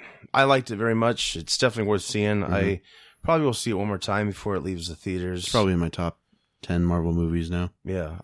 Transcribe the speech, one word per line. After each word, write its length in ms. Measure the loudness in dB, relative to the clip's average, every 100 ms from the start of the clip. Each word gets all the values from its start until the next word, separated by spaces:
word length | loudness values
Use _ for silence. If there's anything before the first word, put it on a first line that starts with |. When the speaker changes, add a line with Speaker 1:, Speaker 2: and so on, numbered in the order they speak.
| -20 -20 -2
Speaker 1:
I 100 | 4 6
liked 260 | 4 2
it 60 | -2
very 180 | 0 2
much. 400 | 2 0 -4 -6
It's 220 | -4 0
definitely 320 | 0 0 0
worth 120 | 0
seeing. 380 | 0 0 0 0
Speaker 2:
Mm-hmm. 120 | 0
Speaker 1:
I 280 | 0 0 -2 -6 -20 -20 _
probably 220 | 0 2 2
will 80 |
see 160 | 0 -2
it 40 | -2
one 120 | -2
more 100 | -2
time 280 | -2 0 0
before 280 | -2 -4 -4
it 80 |
leaves 240 | -4 -6 -8
the 80 | -8
theaters. 480 | -6 -4 -4 -4
Speaker 2:
It's 80 | 0
probably 220 | 2 4
in 60 | 4
my 100 | 0
top 300 | -2 -4 -6 _ _ _ _
ten 200 | -4 0
Marvel 300 | 2 2 0
movies 380 | 0 0 -2 -2
now. 200 | -4 -4 -8
Speaker 1:
Yeah. 340 | -6 -6 -6 -4